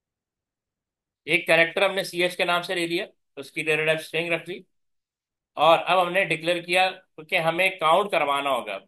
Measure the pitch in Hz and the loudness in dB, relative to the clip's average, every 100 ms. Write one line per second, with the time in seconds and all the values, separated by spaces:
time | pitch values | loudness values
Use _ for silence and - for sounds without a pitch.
0 | _ _ _ _ _ _ _ _ _ _ | _ _ _ _ _ _ _ _ _ _
1 | _ _ - 170 175 160 165 190 190 190 | _ _ -2 -2 4 4 4 2 0 -2
2 | 180 175 180 180 180 175 170 185 170 170 | -6 -2 -2 0 0 0 -2 -4 -4 -4
3 | 214 _ _ - 135 - 156 151 156 156 | -6 _ _ -18 -14 -8 -2 -2 0 -2
4 | - 160 170 165 165 180 - _ _ _ | -4 -6 -4 -6 -6 -14 -16 _ _ _
5 | _ _ _ _ _ - 151 165 - 185 | _ _ _ _ _ 0 4 4 4 2
6 | 175 180 185 160 160 175 170 180 185 185 | 2 0 0 -2 -2 -2 0 2 2 -2
7 | _ - 160 185 160 165 185 185 156 170 | _ -20 -4 0 0 2 0 0 4 4
8 | 196 180 143 143 143 127 107 98 | 4 0 0 0 0 -2 -4 -10